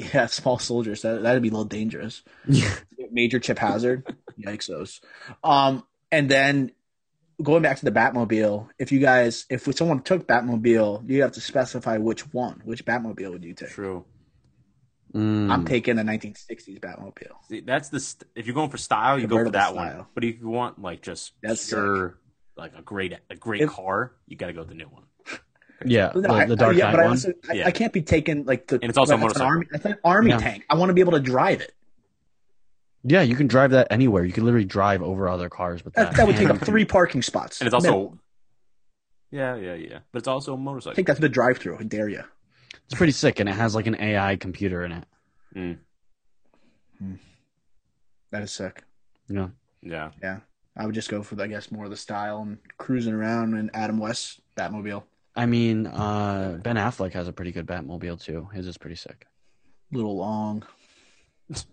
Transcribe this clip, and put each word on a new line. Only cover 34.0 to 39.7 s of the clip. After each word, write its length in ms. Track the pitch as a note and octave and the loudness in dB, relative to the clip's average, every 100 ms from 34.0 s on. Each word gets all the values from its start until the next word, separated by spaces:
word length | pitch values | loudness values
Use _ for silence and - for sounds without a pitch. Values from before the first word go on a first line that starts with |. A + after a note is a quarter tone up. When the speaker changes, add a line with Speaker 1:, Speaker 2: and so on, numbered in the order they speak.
| C3 G2 | 4 4
Speaker 2:
You 80 | F2+ | 2
can 120 | G2+ A#2 | 2 4
literally 200 | A#2+ F#2+ | 4 2
drive 380 | G2+ G2+ F#2+ | 2 2 2
over 240 | E2+ F#2+ F#2 | -2 -2 -2
other 200 | F2+ F2 | -2 -6
cars 340 | - F2+ F2 - | -6 -6 -6 -4
with 80 | - | 0
Speaker 1:
That, 160 | G3 | 2
Speaker 2:
that. 60 | - | 6
Speaker 1:
that 100 | G#3+ | 6
would 100 | G#3 | 6
take 120 | E3+ | 4
Speaker 2:
And 80 | G3+ | 4
Speaker 1:
up 60 | - | 2
three 200 | G#3+ G3 | 2 4
parking 360 | F#3+ F3 C3 | 4 4 2
spots. 380 | - - - - | -2 -4 -6 -2
Speaker 3:
And 60 | A#2+ | 2
it's 60 | |
also 180 | B2 F3 | 4 4
Speaker 1:
Minimum. 280 | G2 G2+ - _ _ _ _ _ _ _ _ _ _ - | 2 0 -10 _ _ _ _ _ _ _ _ _ _ -12
Speaker 3:
Yeah, 240 | C#3+ C3 A#2+ | -6 -4 -4
yeah, 160 | F2+ | -8